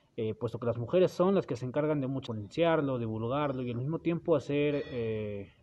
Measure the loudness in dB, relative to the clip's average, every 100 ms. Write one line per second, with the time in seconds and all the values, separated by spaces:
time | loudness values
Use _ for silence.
0 | _ -4 -4 -2 -4 -2 -2 -2 2 4
1 | 4 4 4 4 0 -4 -2 0 0 0
2 | -2 -4 -6 -8 -6 0 4 4 2 0
3 | -2 -2 -2 0 -2 -2 -4 -4 -4 -2
4 | -2 -2 2 2 2 2 2 0 -2 -4
5 | -2 -2 -4 -6 -10 -12